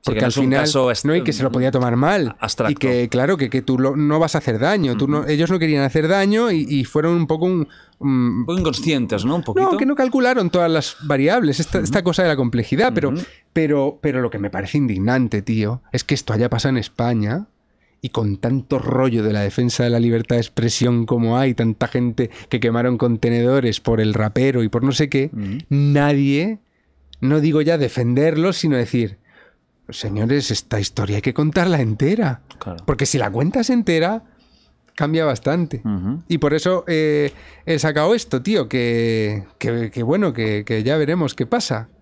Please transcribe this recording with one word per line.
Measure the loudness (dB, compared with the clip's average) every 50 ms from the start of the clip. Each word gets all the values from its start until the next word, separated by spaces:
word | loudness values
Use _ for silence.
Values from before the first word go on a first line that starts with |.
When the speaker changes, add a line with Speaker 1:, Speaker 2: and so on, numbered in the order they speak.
Speaker 1:
Sí, | -4 -4 -2
Speaker 2:
Porque | 0
Speaker 1:
que | 0
no |
Speaker 2:
al | 0
Speaker 1:
es | 2
un | 2 2
Speaker 2:
final, | 2 2 2
Speaker 1:
caso | 2 2 2 2 2 2 0
est-, | 0 0
Speaker 2:
no, | 0 0
y | 0 0
que | 0 -2
se | 0 -2
lo | -2
podía | 0 2 0 2 2
tomar | 2 0 2 2
mal. | 2 2 2 2 0 0 -2 -4 -6
Speaker 1:
abstracto. | -6 -6 -4 -2 -2 -2 -2
Speaker 2:
Y |
que, | -2 -2 0 0 0 0 0
claro, | 0 0 0 0 0
que, | 0 -2 -2
que | -2 -4 -2
tú | 0 0 0
lo, | 2 0 0
no | 0 0 2 2 2
vas | 2 2 0
a | -2
hacer | -2 0 -2 0
daño. | 0 0 0 2 0 0 0
Tú | 0 0
Speaker 1:
Ujú. | 0 0
Speaker 2:
no, | 0 0
ellos | 0 0 0 2 0
no | 0 0
querían | 2 2 2 2 0
hacer | 2 2 0 2
daño | 2 2 2 2 2 2 2 2 2 0
y, | 0 0 0
y | 0 -2 -2
fueron | 0 -2 0 2 2 2
un | 2 2
poco | 0 0 0 0
un, | 0 0 0 -2 -4 -6 -20 -20 _ _ _
un | -4 -2
Speaker 1:
Un | 0 2 0 0 0 -2 -4
poco | -2 -2 0
inconscientes, | 0 0 -2 -2 -2 0 0 0 0 -2 -2 -2 0
¿no? | 0 -2
Un | -2 -4
poquito. | -2 0 0 2 2 2
Speaker 2:
No, |
que | 0 0
no | 0 0
calcularon | 0 0 0 2 2 2 2 2 2 0 0
todas | 2 2 2 2
las | 2 0 -2 -4 -10 -10 -4
variables, | -2 0 2 2 2 2 2 2 0 0 0
esta, | -4 -2 -2 -2
Speaker 1:
Ujú. | -2
Speaker 2:
esta | 0 0 0 0
cosa | 0 0 2 2
de | 2
la | 2
complejidad, | 2 0 0 0 -2 -2 0 0 2 2 2 2
pero, | 0 -2 -2
Speaker 1:
Ujú. | -4 -4 -8 -12 -18 -20 _ _ _
Speaker 2:
pero, | 0 2 2 2 2 0 -2 -4 -4
pero | -4 -2 -2 0 -2
lo | -4
que | -4 -6
me | -8 -6
parece | -6 -6 -8 -4 -2 -2
indignante, | 0 0 0 0 0 0 2 2 0 0 -2 -4 -2
tío, | -2 -2 0 0 -2 -4 -6 _ -6 -6
es | -6 -2
que | -2 -4
esto | -4 -2 -2 0
haya | 0 0 0
pasado | 0 -2 0 0
en | 0 0
España | -2 -6 _ -4 -2 0 0 0 0 -2 -2 -4 -6 _ _ _ _ _ _ _ _ _ _ _
y | -12 -8
con | -4 -2 -2 -2 -2
tanto | -2 -2 -2 -2 -2 -2 -2 -4 -4
rollo | -2 0 0 2 2 2 2 2 0
de | 0 0
la | 0
defensa | -2 -2 -2 0 -2 -2 0 0 0
de | 2
la | 2 2
libertad | 2 2 2 0 0 0 0
de | 0 0
expresión | -2 _ -2 -2 0 0 0 0 2 2 2 2
como | 0 0 0 2 2 2
hay, | 2 2 0 0
tanta | 0 0 0 0 0 -4 -2
gente | -2 -2 -2 -2 0 -2 -4 -4 -4 -14 -8 -4
que | -4 0
quemaron | 0 0 0 2 0 0 0
contenedores | 0 0 0 0 2 2 2 2 2 2 2 2 2 2 0 -2 -2
por | _ 0 2 2
el | 2 2 2
rapero | 0 0 0 0 2 2 2 2 2 0
y | 0
por | 0 0 0
no | 0 2
sé | 0 -2 0
qué, | 2 0 -2 -2 -4
Speaker 1:
Ujú. | -8 -6 -6 -6 -8 -4 -2
Speaker 2:
nadie, | 0 2 4 4 4 4 4 4 2 2 2 2 2 2 0 -2 -4 -6 _ _ _ _ _ _ _ _ _ _ -12 -4
no | 0 2 2 4
digo | 2 4 2 2 2
ya | 2 2
defenderlo, | 2 0 -2 0 -2 0 0 2 2 2 2 2 2 0 0 0
sino | 0 0 0 0
decir, | 0 0 0 0 -2 -2 -2 -6 _ _ _ _ -20 -20 _ _ _ _ _ _ _ _ -18
señores, | -14 -10 -8 -6 -4 -2 0 0 0 0 0 -2
esta | -4 -4 -4 _ -4 -4
historia | -4 -4 -4 -4 -4 -2 -2
hay | -2 -2
que | -2 -2
contarla | 0 -2 0 2 2 2 2 2 2
entera. | 0 0 0 0 0 0 2 0 0 -2 -2 -6 _ -20 -20 -14
Speaker 1:
Claro. | -12 -12 -12 -8 -4
Speaker 2:
Porque | -4 -2 -2 -2
si | -2 0 -2
la | -2 -2
cuentas | -2 0 -2 0 0 0 0 0
entera, | 0 0 2 0 0 0 0 0 -2 -4 -8 _ _ _ _ _ _ _ _ _ _ _ _ _ _
cambia | -4 -2 0 0 0 0
bastante. | 0 -2 -2 -2 -2 0 0 -2 -4 -6 -8 -4
Speaker 1:
Ujú. | -4 -4 -2 -2 -4 -4 -6 -4 -4
Speaker 2:
Y | -2 0
por | 2 2 0
eso, | 2 0 0 0 0 0 -2
eh, | 0 0 2 2 2 0 0 -2 -4 -8 -20 -20 -20 -16 -4
he | -2 -2 0
sacado | 0 0 0 2 2 2 2
esto, | 0 0 -2 -4 -4 -2
tío, | 0 0 0 0 0
que, | -2 -2 0 0 0 0 0 0 0 0 0 -2 -2 -4 -8 -10 _ _
que, | -4 -4 -2 -2 -4 -4 -4
que | -4 -2
bueno, | 0 0 2 2 0 0
que, | -2 -2 -2 -2 -2 -2
que | -2 -2 -2 0
ya | 0 0
veremos | 0 0 0 0 0 -2 -2 -2
qué | -4 -4
pasa. | -2 -2 -2 -2 -2 -4 -6 -6 -10 _ _